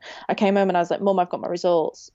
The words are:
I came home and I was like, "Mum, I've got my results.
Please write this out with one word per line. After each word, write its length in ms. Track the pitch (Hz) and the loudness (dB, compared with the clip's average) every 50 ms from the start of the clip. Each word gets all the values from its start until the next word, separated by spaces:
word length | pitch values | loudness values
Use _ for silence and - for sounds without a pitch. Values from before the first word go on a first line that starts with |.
| - - - - - | -12 -18 -20 -10 -6
I 60 | - - | -6 -2
came 220 | - 214 196 202 | 0 2 2 4
home 120 | 202 196 | 2 2
and 80 | 196 180 | 2 2
I 40 | 175 | 0
was 100 | 170 170 | 0 0
like, 100 | 165 - | -2 -2
"Mum, 200 | 196 202 190 185 | 0 0 2 2
I've 100 | 175 175 | 0 -2
got 120 | - - | -4 -8
my 60 | - | -6
results. 640 | - 175 175 - 180 175 165 151 - - - - - | -6 -6 -2 0 2 2 2 2 0 -4 -10 -16 -20